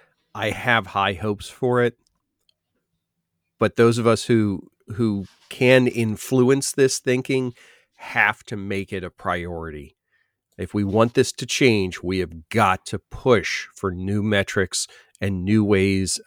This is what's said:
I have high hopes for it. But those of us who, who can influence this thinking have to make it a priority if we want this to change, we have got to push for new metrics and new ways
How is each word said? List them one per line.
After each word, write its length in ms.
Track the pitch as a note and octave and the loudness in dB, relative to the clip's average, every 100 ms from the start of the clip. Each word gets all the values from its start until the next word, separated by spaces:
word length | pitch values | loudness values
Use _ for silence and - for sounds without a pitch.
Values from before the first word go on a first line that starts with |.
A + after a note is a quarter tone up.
| _ _ _ | _ _ _
I 160 | G#2 G#2+ | -6 -6
have 380 | - B2 A#2 F#2 | -4 0 0 0
high 260 | G2+ G2 | -2 -2
hopes 340 | F#2+ G#2+ G#2 - | -2 -4 -6 -10
for 340 | - B2+ B2 | -6 -2 0
it. 140 | A#2+ - _ _ _ _ _ _ _ _ _ _ _ _ _ _ _ _ | 0 -4 _ _ _ _ _ _ _ _ _ _ _ _ _ _ _ _
But 180 | A2 - | -2 4
those 200 | A#2 A#2 | 4 4
of 120 | A#2 | 2
us 160 | A2+ | 2
who, 480 | - A#2 G#2+ F#2 - _ - G2+ | 2 2 2 -2 -8 _ -12 -4
who 300 | A2+ G2+ F#2 _ _ | -2 -2 -6 _ _
can 380 | - B2+ C3 B2 | 0 4 6 4
influence 880 | A2 A2+ G#2 - C3 B2 C#3 - | 0 -2 -4 -2 2 4 2 0
this 260 | - C3 - | 2 2 2
thinking 560 | - B2+ B2+ C3 B2+ A#2+ - _ _ | -2 -2 -2 -2 -4 -8 -18 _ _
have 480 | _ - A#2+ G#2 A2 | _ -6 0 0 0
to 120 | - G#2 | -8 -10
make 360 | G2 G2 F#2+ | -6 -6 -6
it 120 | G2 | -8
a 60 | F2+ | -10
priority 840 | - G2 F2+ F2 E2+ E2 D2+ C#2 _ _ _ _ _ _ - | -8 -6 -4 -6 -10 -10 -12 -16 _ _ _ _ _ _ -12
if 160 | F#2 | -6
we 100 | G#2 | -4
want 300 | G2+ G#2 A#2+ | 0 2 2
this 180 | C3 B2+ | 2 0
to 140 | - B2+ | -2 -8
change, 560 | - C3+ A2 F#2 - | 0 2 2 0 -6
we 160 | F2+ F#2+ | -6 -4
have 300 | F2 E2 - | -4 -10 -6
got 340 | A2 G2+ F#2 - | 0 2 0 -4
to 120 | G2+ | -12
push 720 | - - C3 A2 E2+ - - | -12 -4 2 2 2 -6 -10
for 160 | - G2 | -8 -6
new 320 | F2+ F#2 G#2 | -4 -2 -2
metrics 640 | G#2+ G2+ F#2+ - F#2 - - - _ _ | 0 0 0 -2 -2 -4 -8 -12 _ _
and 240 | G2+ F#2+ | -4 -2
new 200 | F#2 A2 | 2 2
ways 560 | G2+ G2 G2 F#2+ F#2 - | 4 4 4 2 -2 -6